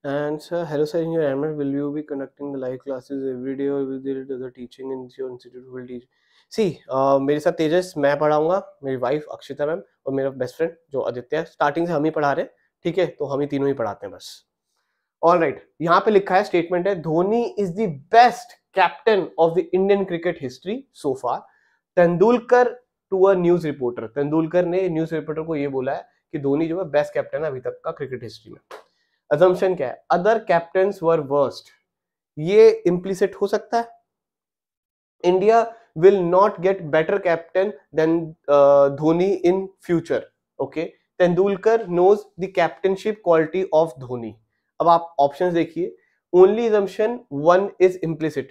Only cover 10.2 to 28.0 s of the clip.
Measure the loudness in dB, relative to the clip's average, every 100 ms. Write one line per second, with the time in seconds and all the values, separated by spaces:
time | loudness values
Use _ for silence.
10.2 | -4 -4 -8 -4 -6 -6 _ -6 -6 -8
11.2 | -6 -6 -6 _ -2 0 -2 0 -2 0
12.2 | -2 -2 -4 _ _ _ -6 -2 -4 -4
13.2 | -6 -4 -4 -2 -2 -2 -6 -8 -14 -16
14.2 | -20 -20 _ _ _ _ _ _ _ _
15.2 | 2 4 2 -4 _ _ 0 2 4 2
16.2 | 2 0 2 -2 0 -2 -2 -4 -2 0
17.2 | 0 0 -2 -4 -6 -4 -4 -6 4 6
18.2 | 6 2 -16 -20 _ 0 0 0 0 0
19.2 | 0 0 2 2 -2 0 2 2 0 -4
20.2 | -4 -6 -10 -10 -10 -10 -10 _ -6 -4
21.2 | -4 -6 -8 _ _ _ _ 2 2 4
22.2 | 2 2 2 2 2 -2 _ _ _ 2
23.2 | 4 4 2 2 0 -4 -6 -6 -8 -6
24.2 | -2 0 0 0 0 -2 -2 -4 -4 -6
25.2 | -6 -10 -6 -4 -4 -4 -6 -8 -12 _
26.2 | _ -6 -2 -2 -2 -4 -2 -2 -2 -6
27.2 | -6 -8 -8 -8 -10 -10 -12 -10